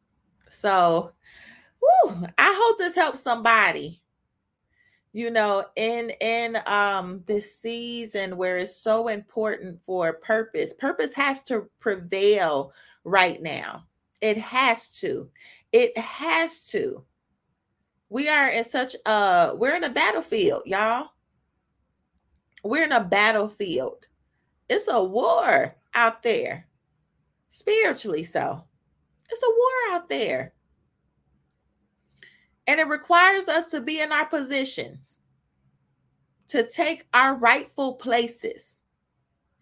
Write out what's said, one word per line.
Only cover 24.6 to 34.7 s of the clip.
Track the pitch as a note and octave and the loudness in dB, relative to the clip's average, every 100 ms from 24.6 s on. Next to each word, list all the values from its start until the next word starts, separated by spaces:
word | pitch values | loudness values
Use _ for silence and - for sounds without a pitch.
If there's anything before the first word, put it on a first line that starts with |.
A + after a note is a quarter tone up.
| - | -4
It's | G4+ - | -2 0
a | A#3 | 0
war | F#3 G#3+ - A#3 A#3 F3+ - - _ | 0 0 2 2 4 2 2 -8 _
out | F3+ A#3 A#3 | 2 2 0
there, | A#3 E3 A#2+ E3+ _ _ _ _ _ _ _ _ _ | -2 -2 -2 -10 _ _ _ _ _ _ _ _ _
spiritually | - G4+ A4 G4 B3+ G#3+ D#3 | -8 0 2 2 0 -4 -4
so. | E3+ D3 - E3 _ _ _ _ _ _ _ | -4 -4 -4 -6 _ _ _ _ _ _ _
It's | A4+ | -2
a | B4 | 2
war | A4+ B4+ B4+ A4 F4 | 4 2 2 -2 -4
out | F4 | -4
there. | C#4 G3 B2+ C#3 _ _ _ _ _ _ _ _ _ _ _ _ _ _ _ _ _ - _ _ _ - | -4 -2 -4 -8 _ _ _ _ _ _ _ _ _ _ _ _ _ _ _ _ _ -20 _ _ _ 0
And | D4+ | 0
it | D4+ | 0
requires | D4 - E4+ F#4 G4 F#4 | -4 2 6 6 4 0
us | D#4+ E4+ | -2 -2
to | D4+ | -8
be | A#3+ D#4 | -6 -4
in | D4+ | -2
our | D4+ | -2
positions, | D#4 D#4 C4 C#4 C4 | -2 -4 -2 -2 -2